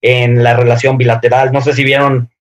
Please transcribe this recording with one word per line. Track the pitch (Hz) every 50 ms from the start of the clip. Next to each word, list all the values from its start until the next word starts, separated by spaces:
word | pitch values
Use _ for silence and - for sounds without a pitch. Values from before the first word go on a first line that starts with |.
en | - 117 127 123 123 120 120 120 120
la | 117 120
relación | 120 123 120 120 117 - 135 131 127
bilateral. | 123 120 113 113 - 120 120 131 135 127
No | 131 139
sé | 131 147 143
si | 123 139
vieron | 135 135 139 139 139 135 127 120 120 _ _